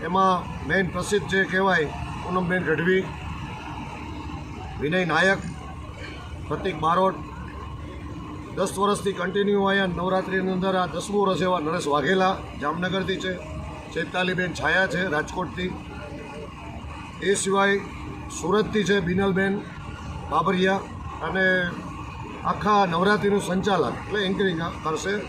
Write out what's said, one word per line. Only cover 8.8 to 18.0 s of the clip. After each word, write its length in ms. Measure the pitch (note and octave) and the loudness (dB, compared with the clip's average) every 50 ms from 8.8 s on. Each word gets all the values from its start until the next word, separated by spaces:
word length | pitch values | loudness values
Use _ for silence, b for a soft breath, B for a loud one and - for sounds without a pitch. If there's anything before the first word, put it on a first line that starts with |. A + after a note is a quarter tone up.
| G3 G3+ G#3 - - G3+ | 2 2 2 2 0 -2
કન્ટિન્યુ 520 | F#3+ F3+ F3 F#3 F3+ G3+ G3+ G3+ G3+ G3+ G3 | -2 0 -2 0 2 2 2 4 4 4 4
અહીંયા 240 | G3 G3 G3 G3 F#3 | 4 4 4 2 2
નવરાત્રિની 640 | E3+ E3 F3 F#3 F#3 F#3 F#3 F3+ F3+ F#3+ F#3 F#3 | 0 0 0 2 2 2 0 2 0 0 2 2
અંદર 240 | F#3 F#3 F3+ F#3+ F#3 | 0 0 2 2 2
આ 100 | F#3 F3+ | 2 2
દસમું 420 | - C#3+ E3+ F3 - G3+ G#3 G3 F#3+ | 0 -2 -6 -4 0 2 4 4 4
વર્ષ 140 | F#3 D3+ | 4 2
એવા 180 | F3+ F#3 F3+ F3 | 2 2 2 2
નરેશ 280 | D3+ D3+ E3 F3+ - D3 | 2 0 -2 0 0 2
વાઘેલા 500 | C#3+ D3 C3+ D3 F#3+ F#3+ F#3 F#3 F#3+ - - - - - | 2 2 4 4 4 4 4 4 2 0 -4 -10 -8 -4
જામનગરથી 540 | C#3+ D3 D#3 E3+ F3+ F3+ F3 F#3+ F#3 E3+ F#3+ | -2 -2 -2 0 -2 -2 -2 -2 -2 -2 -2
છે, 220 | D#3 - F#3 F#3 F3 - - - - - - - - - - - | -2 -2 -4 -4 -4 -6 -10 -10 -8 -8 -8 -10 -12 -12 -8 -4
ચૈતાલીબેન 600 | D#3+ E3+ - - F3+ F#3 F#3 F3+ E3+ F#3 F3 D3 | -4 -4 -2 -2 0 0 0 2 0 0 -2 -2
છાયા 340 | - - D3+ E3 F3+ F#3+ F#3 | 0 0 2 4 4 4 2
છે 200 | F3 F3+ F#3 F#3+ | 2 0 0 0
રાજકોટથી, 680 | D3 D3+ D3+ D3 - F3 F3+ C#3+ - F3+ F3+ F#3 - - - - - - - - - - - - - - - - - - - - - - - - - - - - - - - | 0 0 0 -2 -2 -4 -4 -4 -4 -4 -4 -4 -4 -6 -10 -12 -12 -12 -12 -10 -12 -12 -12 -12 -12 -12 -12 -12 -14 -14 -12 -12 -12 -12 -12 -12 -12 -12 -12 -12 -10 -4 0
એ 100 | F#3 G3+ | 2 2
સિવાય 440 | G3 - G3 F#3+ G3 G3 G3 G3+ G3+ F#3 - - - | 2 2 2 4 4 4 4 4 2 -2 -6 -10 -10